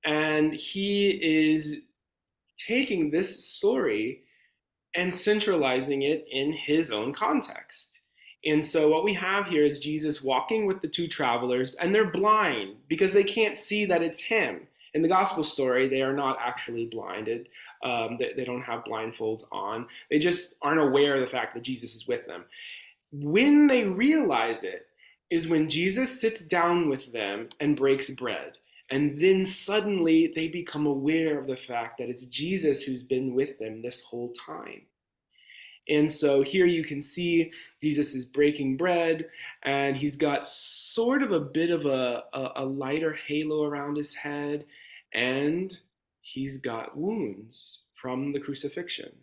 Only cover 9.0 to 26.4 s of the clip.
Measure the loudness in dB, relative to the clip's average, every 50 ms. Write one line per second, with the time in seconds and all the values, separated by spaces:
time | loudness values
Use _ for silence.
9 | 2 0 -2 -2 -2 0 0 0 0 0 2 4 4 4 4 0 -6 -4 -4 -2
10 | -2 -2 -4 -4 -2 0 0 0 0 0 0 0 2 0 -2 -2 -4 -6 -4 -4
11 | -4 -4 -2 -2 0 0 2 0 0 0 0 0 0 -2 -4 -2 0 2 4 4
12 | 2 2 2 2 4 4 4 4 4 2 0 -2 -4 -8 -10 -18 _ _ 0 2
13 | 2 4 6 4 4 4 2 2 0 0 0 -4 -4 -2 0 0 2 2 2 2
14 | 2 0 -4 -6 -6 0 0 2 2 0 -2 -8 -12 _ _ _ -20 -6 _ 0
15 | 2 4 4 4 4 4 2 -2 -2 -2 0 0 2 2 4 4 4 2 2 2
16 | 0 0 0 0 0 0 -2 -2 -2 -4 -4 -6 -10 -8 -6 -6 -6 -6 -6 -8
17 | -8 -8 -8 -6 -4 -4 -4 -4 -4 -12 _ -20 -20 -20 -18 _ -6 -4 -2 -2
18 | -2 -4 -4 -4 -4 -4 -4 -6 -6 -4 -6 -6 -6 -6 -8 -8 -6 -6 -6 -6
19 | -6 -8 -8 -4 -4 -4 -4 -4 -8 -12 -10 -8 -6 -6 -6 -6 -8 -10 -16 -20
20 | -8 _ 0 2 2 2 0 0 -4 -8 -12 _ -2 0 2 4 4 4 4 4
21 | 4 4 4 2 0 0 -2 -4 -6 -4 -8 -10 -8 -8 -8 -8 -8 -10 -10 -12
22 | -6 -4 -4 -4 -4 -10 -14 -14 -14 _ -20 -18 -18 -16 -16 -18 -20 -20 _ _
23 | _ _ -12 -8 -6 0 2 4 6 8 8 8 8 8 8 6 4 2 0 2
24 | 4 4 4 4 2 2 2 2 2 0 -2 -4 -4 -8 -8 -8 -14 _ _ _
25 | _ -20 _ _ _ _ -2 -2 0 2 2 2 2 2 0 0 0 0 0 0
26 | -2 -2 -2 0 -2 -2 -2 -2